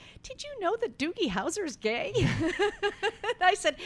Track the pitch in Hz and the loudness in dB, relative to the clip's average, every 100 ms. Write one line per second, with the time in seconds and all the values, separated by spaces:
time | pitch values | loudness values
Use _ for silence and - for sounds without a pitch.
0 | - - - 523 587 523 359 453 453 233 | -16 -18 -16 -14 -12 -2 -2 0 -2 -2
1 | 302 466 285 185 269 415 320 - 214 233 | -4 0 0 0 -2 -2 -4 -2 -2 0
2 | 392 440 - - 330 359 415 - 415 - | 0 2 2 2 0 2 0 2 -2 0
3 | 415 - 427 - 370 392 311 294 | -2 -2 -4 4 4 4 2 0